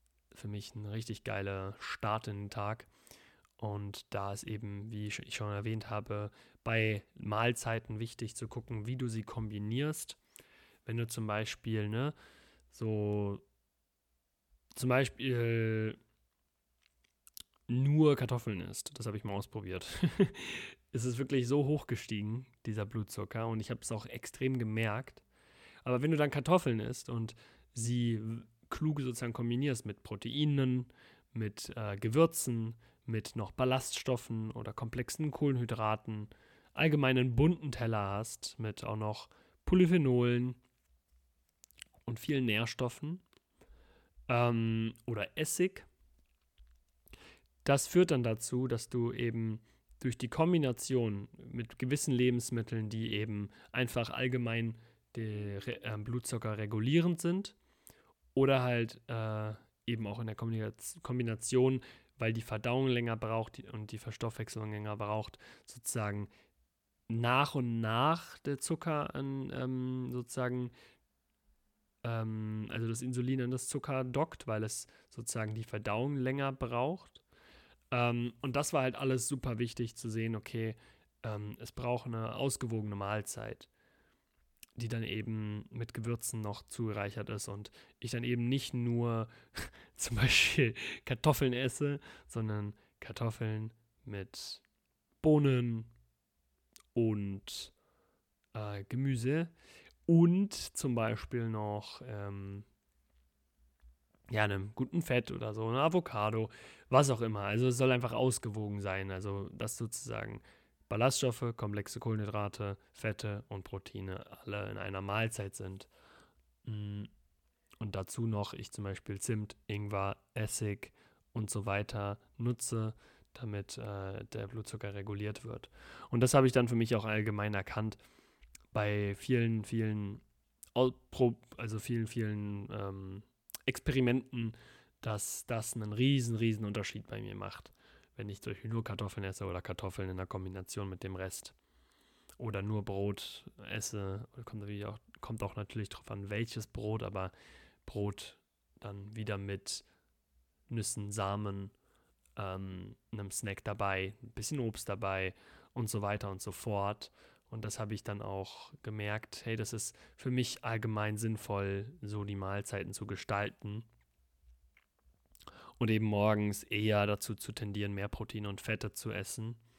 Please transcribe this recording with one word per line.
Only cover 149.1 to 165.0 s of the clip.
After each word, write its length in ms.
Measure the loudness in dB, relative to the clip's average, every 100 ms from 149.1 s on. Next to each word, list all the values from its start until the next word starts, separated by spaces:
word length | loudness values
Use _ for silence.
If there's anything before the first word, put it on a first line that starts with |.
| -8
wieder 220 | -6 -4
mit 460 | -4 -6 -6 -10 -10 _ _ _ _ _ _ _ _
Nüssen, 420 | -4 -2 -4 -4
Samen, 600 | -2 0 0 -2 -4 -8 -14 _ _ _ _ _ -8
ähm, 600 | -6 -6 -6 -8 -12 -16 _
einem 200 | -8 -6
Snack 320 | -6 -4 -6
dabei, 500 | -6 -2 0 0 -2 -6
ein 100 | -14
bisschen 280 | -8 -4 -2
Obst 300 | -2 -4 -6
dabei 440 | -4 -2 0 -2 -4 -16 -20 -10
und 160 | -4 -2
so 120 | 0
weiter 300 | 0 0 -2
und 100 | -6
so 100 | -8
fort. 600 | -6 -2 0 0 -2 -10 -20 -20 _ _
Und 140 | -8
das 160 | -6 -6
habe 140 | -4
ich 100 | -4
dann 180 | -6 -6
auch 520 | -6 -6 -6 -10 -18 -14
gemerkt, 600 | -10 -6 -4 -4 -6 -10 -4
hey, 100 | -4
das 180 | -4
ist 220 | -4 -6 -10 -20 -8
für 160 | 0
mich 320 | 0 0 -2
allgemein 540 | -4 -2 0 0 0 0
sinnvoll, 760 | 0 -2 -2 -2 0 -2 -4 -10
so 220 | -8 -4
die 120 | -4 -4
Mahlzeiten 580 | -2 -4 -4 -6 -6
zu 140 | -6 -6
gestalten. 760 | -6 -2 -2 -2 -4 -8 -8 -10 _ _ _ _ _ -20 -20 _ _ _ _